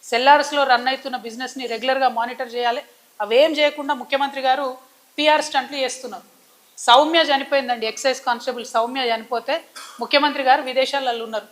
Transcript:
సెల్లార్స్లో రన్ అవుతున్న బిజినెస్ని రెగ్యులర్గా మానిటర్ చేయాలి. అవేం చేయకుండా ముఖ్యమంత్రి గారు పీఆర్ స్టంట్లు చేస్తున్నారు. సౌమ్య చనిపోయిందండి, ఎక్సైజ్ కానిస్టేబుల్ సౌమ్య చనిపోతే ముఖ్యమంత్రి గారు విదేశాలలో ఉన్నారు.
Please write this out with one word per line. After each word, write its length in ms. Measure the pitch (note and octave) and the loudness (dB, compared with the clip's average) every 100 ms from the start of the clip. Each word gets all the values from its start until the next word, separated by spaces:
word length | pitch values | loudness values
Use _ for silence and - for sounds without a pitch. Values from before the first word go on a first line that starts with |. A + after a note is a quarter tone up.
సెల్లార్స్లో 600 | - A#3 C4 D4 C#4+ C#4+ | -2 2 6 6 4 0
రన్ 240 | C4+ A#3+ B3 | 2 2 2
అవుతున్న 280 | C4 C4+ B3 | -4 -6 -10
బిజినెస్ని 500 | A3+ A3+ C4 C4+ A#3+ | -10 -10 -10 -10 -8
రెగ్యులర్గా 420 | A3+ B3+ C4 C4 | -4 -2 2 2
మానిటర్ 460 | A3+ A#3 B3 B3 | 0 -6 -6 -8
చేయాలి. 280 | A#3 A#3+ B3 - _ _ _ | -2 -2 -2 -8 _ _ _
అవేం 320 | G#3 A#3 D#4 | 0 4 4
చేయకుండా 420 | D4+ D4 D4 C#4+ | 4 0 0 -6
ముఖ్యమంత్రి 460 | C#4 A#3 C4+ C#4 C4+ | -6 -2 -2 -2 -2
గారు 380 | C4 C4 C4+ C4 - _ _ - | 0 0 -2 -8 -18 _ _ 0
పీఆర్ 240 | D4+ D4+ | 2 4
స్టంట్లు 340 | - C#4+ C4 C#4+ | 2 -4 -4 -6
చేస్తున్నారు. 460 | B3+ - A#3+ F#3 - _ _ _ _ - | -6 -6 -12 -14 -20 _ _ _ _ -6
సౌమ్య 420 | - A#3+ D4+ E4 | 6 6 6 2
చనిపోయిందండి, 680 | D4+ C#4 C#4 C#4 B3 A#3+ A3 | 2 0 0 -2 0 -4 -4
ఎక్సైజ్ 340 | A3 C4+ B3+ | -2 -2 -2
కానిస్టేబుల్ 460 | - A#3+ B3+ A#3+ A#3 | -2 -4 -4 -8 -2
సౌమ్య 480 | A#3 A#3 C4+ B3 | -2 0 -2 -2
చనిపోతే 500 | A3+ A3 A#3+ A#3 D#4+ - - - - | -2 -4 -6 -2 -6 -6 -20 -20 -12
ముఖ్యమంత్రి 420 | A#3+ D4 D4 C#4 | 0 2 2 0
గారు 200 | B3+ C#4 | 4 2
విదేశాలలో 600 | B3+ B3+ C4 C#4 C4 A#3 | 2 -2 0 -2 -2 -4
ఉన్నారు. 220 | A3+ A3 - | -6 -8 -10